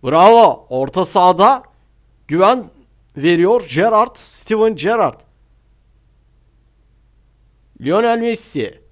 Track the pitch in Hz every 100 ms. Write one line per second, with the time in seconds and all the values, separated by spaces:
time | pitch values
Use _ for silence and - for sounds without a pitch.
0 | 127 156 190 233 208 127 _ 127 135 180
1 | 180 196 180 175 208 262 - _ _ _
2 | _ _ _ 156 190 254 175 _ _ _
3 | _ - 147 170 175 240 160 127 214 214
4 | 233 - - - - 220 220 220 185 233
5 | 170 - _ _ _ _ _ _ _ _
6 | _ _ _ _ _ _ _ _ _ _
7 | _ _ _ _ _ _ _ _ 127 185
8 | 233 233 233 220 - 147 107 - _